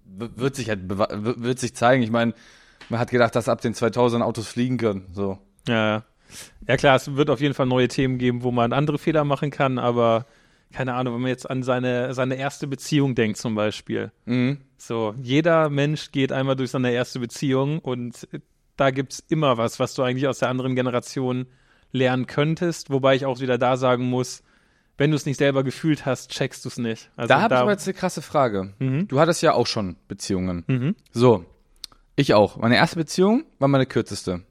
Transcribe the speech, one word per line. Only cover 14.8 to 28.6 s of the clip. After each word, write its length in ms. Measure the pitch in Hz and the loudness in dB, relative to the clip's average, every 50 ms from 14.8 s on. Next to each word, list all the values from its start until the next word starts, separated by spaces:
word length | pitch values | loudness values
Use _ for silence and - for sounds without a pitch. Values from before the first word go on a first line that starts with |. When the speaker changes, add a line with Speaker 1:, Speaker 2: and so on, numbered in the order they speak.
| - - 120 113 113 107 104 127 | -10 -6 -4 -2 -2 -4 -4 -6
Speaker 2:
jeder 480 | 131 120 131 147 160 170 165 160 156 151 | -4 0 0 2 4 4 4 4 2 2
Mensch 420 | 143 139 143 147 156 143 - - | 2 0 0 0 -2 -4 -8 -6
geht 200 | - 143 135 131 | -2 -2 0 0
einmal 240 | 135 135 135 135 135 | 0 -2 0 0 0
durch 160 | 131 131 120 | -2 -2 -4
seine 200 | - 135 127 123 | -2 -2 0 0
erste 280 | 120 120 123 - - 135 | 0 0 -2 -4 -4 -8
Beziehung 580 | 120 113 - - - 139 131 131 135 143 151 | -8 -8 -6 -4 -2 0 2 2 0 0 -2
und 500 | 165 - 139 127 123 120 120 113 - - - - 151 _ _ _ _ _ _ _ | -4 -6 -6 -6 -6 -8 -10 -12 -14 -18 -16 -16 -16 _ _ _ _ _ _ _
da 140 | - 139 135 | 0 0 2
gibt's 340 | 131 135 135 - - - _ _ | 2 0 -4 -6 -8 -16 _ _
immer 280 | 160 156 156 139 123 | -2 2 2 2 2
was, 220 | 113 113 117 - - | 2 0 -2 0 -2
was 140 | 131 120 - | -4 -4 -2
du 80 | - | -2
eigentlich 260 | 135 127 127 131 139 | -2 0 0 0 -2
aus 120 | 135 127 - | -2 0 0
der 100 | - 120 | -2 -2
anderen 260 | 127 127 127 131 131 | 0 -2 -2 -2 0
Generation 680 | 123 123 127 117 123 117 - - 139 131 127 123 127 127 - _ _ _ _ _ _ _ _ | 0 0 0 -2 -2 -4 -4 -6 -4 -2 -2 -2 -4 -6 -8 _ _ _ _ _ _ _ _
lernen 340 | - 127 131 127 127 127 123 | -2 0 2 2 2 0 -2
könntest, 640 | - - - 147 156 165 - 180 170 160 - - - | -4 -2 0 0 0 0 0 -2 -4 -4 -6 -6 -4
wobei 260 | 139 135 127 135 135 | -2 2 4 4 4
ich 100 | 131 139 | 4 2
auch 140 | 135 127 123 | -2 -4 -4
wieder 180 | 135 127 127 | 0 0 0
da 200 | 120 131 123 135 | 2 2 2 2
sagen 280 | 127 131 127 127 123 127 123 | 2 2 2 2 2 0 0
muss, 340 | 123 127 127 - - - _ _ _ _ _ _ _ _ _ _ _ | 0 0 -2 -4 -6 -16 _ _ _ _ _ _ _ _ _ _ _
wenn 140 | - 139 147 | 0 0 2
du's 140 | 156 139 - | 2 0 -2
nicht 120 | 156 135 | -4 -2
selber 260 | - 143 139 135 135 135 | 2 2 2 2 2 0
gefühlt 420 | 135 - - - 160 151 - - | -2 -4 -2 0 0 0 0 0
hast, 260 | 135 127 - - - | -4 -4 -4 -6 -12
checkst 340 | - - 143 131 - - - | -6 -6 -6 -6 -6 -10 -12
du's 120 | 127 - | -12 -8
nicht. 340 | - 120 113 113 - - _ _ | -6 -4 -4 -4 -6 -10 _ _
Also 140 | - 120 113 | -8 2 4
Speaker 1:
Da 120 | 127 143 | 4 4
hab 80 | 196 226 | 4 4
Speaker 2:
da 60 | 131 | 4
Speaker 1:
ich 40 | 127 | 4
aber 100 | 123 107 | 4 4
jetzt 160 | 104 - - | 2 0 -2
eine 60 | 185 185 | -8 -6
krasse 280 | - - 180 - - | -4 -4 -4 -4 -6
Frage. 520 | 147 - - 156 135 120 104 98 | -12 -2 0 2 2 2 0 -2